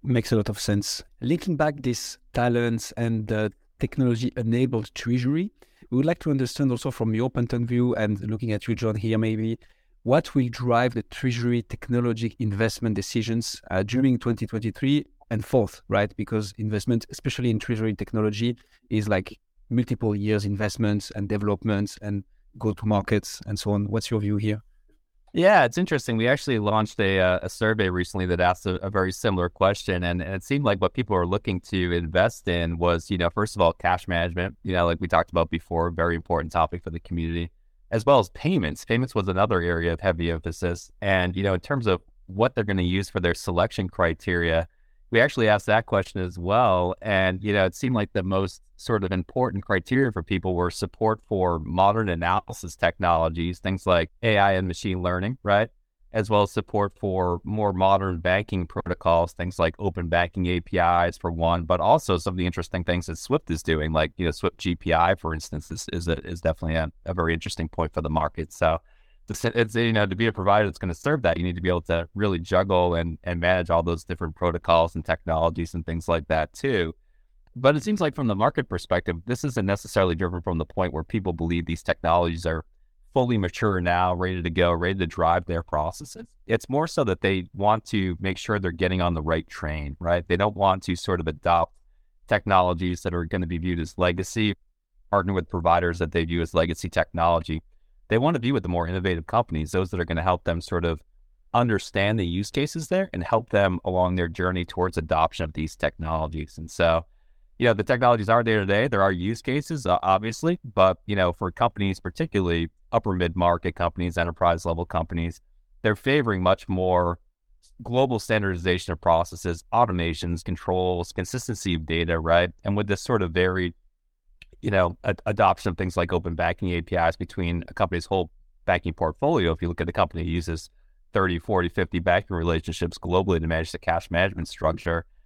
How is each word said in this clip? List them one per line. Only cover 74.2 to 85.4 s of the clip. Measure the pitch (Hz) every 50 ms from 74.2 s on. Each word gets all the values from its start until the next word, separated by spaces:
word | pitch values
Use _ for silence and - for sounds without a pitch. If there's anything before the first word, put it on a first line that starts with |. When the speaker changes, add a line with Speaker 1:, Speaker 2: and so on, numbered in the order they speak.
| 92 80 78
Speaker 2:
protocols | - 90 87 82 85 - - 85 82 82 82 -
and | 82
technologies | 78 - 82 - - 85 82 80 82 85 80 90 85 82
and | - 85 78
things | - 80 82 82 -
like | 85 82 73 _
that | 80 80 78 -
too. | _ - - 139 127 98 85 80 78 _ _ _ _ _ _ _ _ _ _ _ _ 123
But | 120 135 147
it | 151
seems | - 214 214 196
like | 180 151 135
from | - 139
the | 117 104
market | 95 110 139 - - - -
perspective, | 92 87 - - 92 90 - - 85 82 85
this | - 123 -
isn't | - 143 123 117 98
necessarily | 98 98 101 - - - 104 95 92 85
driven | 80 95 87 90 87
from | 85 95 87 80
the | 80
point | - - - 92 90
where | - 78
people | 80 - - 110 95 95
believe | 85 82 85 82 85 85 82
these | - 82 -
technologies | - - - - - 82 82 87 87 85 85 82 85
are | 82 80 80 - _ _ _ _ _ _ _ _ _ _
fully | 139 127 123 120 107
mature | 95 87 - - - 107 98 92
now, | 87 87 87 87 90 92
ready | 90 87 92 92 92 90
to | 82 87
go, | 80 85 87 87 87
ready | 82 85 90 98 98
to | 92
drive | 82 - - 82 82 85 90